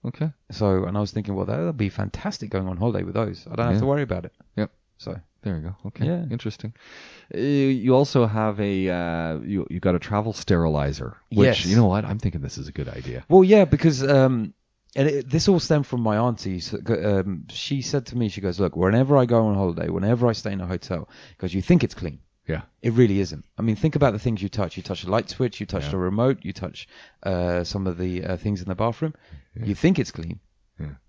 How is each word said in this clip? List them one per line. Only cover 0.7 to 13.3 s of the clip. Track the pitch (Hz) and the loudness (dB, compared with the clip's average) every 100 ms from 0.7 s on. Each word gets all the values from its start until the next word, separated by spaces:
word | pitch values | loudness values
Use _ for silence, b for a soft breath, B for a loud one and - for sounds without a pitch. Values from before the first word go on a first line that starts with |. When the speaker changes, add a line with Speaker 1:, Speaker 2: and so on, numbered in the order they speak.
| 95 | 2
Speaker 2:
and | 95 101 | 0 -2
I | |
was | 104 | -2
thinking, | - 104 | -4 -4
"Well, | 98 95 | -4 -4
that | 120 | -2
would | 170 147 | -4 -2
be | 101 | -4
fantastic | - 101 - 214 - 104 | -2 -6 -6 -8 -8 -6
going | 95 92 | -4 -4
on | 90 | -2
holiday | 117 101 | -2 -2
with | 90 | -4
those. | 98 107 107 - | -4 -4 -6 -10
I | 110 | -4
don't | 117 | 0
have | |
Speaker 1:
Yeah. | 98 | 2
Speaker 2:
to | 131 | 2
worry | 143 | 0
about | 135 92 | -2 -6
it." | 85 _ _ - | -8 _ _ -6
Speaker 1:
Yep. | 107 _ _ _ | -6 _ _ _
Speaker 2:
So | - - - _ | -12 -12 -14 _
Speaker 1:
There | 104 85 | -6 -6
you | |
go. | 78 98 101 | -8 -10 -14
Okay. | - 131 | -4 -4
Speaker 2:
Yeah. | 175 165 | -2 -4
Speaker 1:
Interesting. | 117 113 - 110 - B B B B B | -6 -8 -8 -12 -12 B B B B B
Uh, | - | -4
you | 131 143 135 131 117 | 0 2 4 2 4
also | 131 139 135 113 | 6 6 4 4
have | 110 110 101 | 2 0 0
a, | 101 98 95 | 0 0 0
uh, | 87 85 82 82 78 | 0 -2 -2 -2 -4
you, | 62 98 - | -4 -4 -2
you | 87 | -2
got | 95 87 | 2 0
a | |
travel | - 104 110 | 0 -2 -2
sterilizer, | 104 - 90 82 76 71 71 62 - _ | -6 0 2 4 2 0 -4 -10 -14 _
which, | 107 113 | 4 4
Speaker 2:
Yes. | 104 87 | 4 4
Speaker 1:
you | 107 | 4
know | 107 | 6
what? | 98 | 4
I'm | 107 104 | -2 -4
thinking | 104 80 | -4 -4
this | 67 - | -8 -10
is | 71 | -10
a | |
good | - 64 | -8 -8
idea. | - 64 62 | -8 -10 -12
Speaker 2:
Well, | - | 6